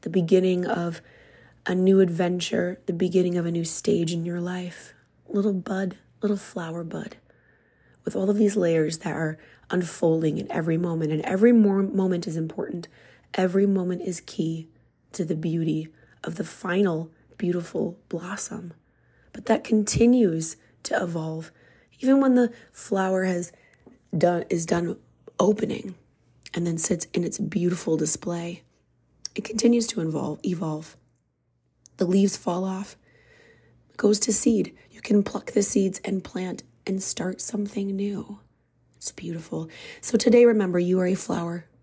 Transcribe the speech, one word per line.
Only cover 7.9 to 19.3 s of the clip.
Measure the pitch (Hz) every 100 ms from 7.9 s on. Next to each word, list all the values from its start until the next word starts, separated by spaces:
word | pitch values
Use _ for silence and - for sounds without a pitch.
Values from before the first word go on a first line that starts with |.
| _
with | -
all | - 190
of | 208
these | 208
layers | 208 175 165 156 165
that | 170
are | 156 160 156 - - _
unfolding | 185 170 - 170 160 160 151
in | -
every | 170 160 165
moment. | 170 165 156
And | 156
every | - 190 226
more | 240 208 196
moment | 196 196 190 180 175
is | 160
important. | 160 - - 175 170 _ - _ _
Every | - 185 190
moment | 202 190 180 175
is | - 170
key | - - 160 165 160 _ _ _ _
to | -
the | 160
beauty | 156 165 165 160 156 156 _ _ _
of | -
the | 165
final | 165 - 185 180 202 160 160 _ _ _
beautiful | 175 175 170 170 165 175 _
blossom. | - 180 202 - - 175 - _ _ _ _ _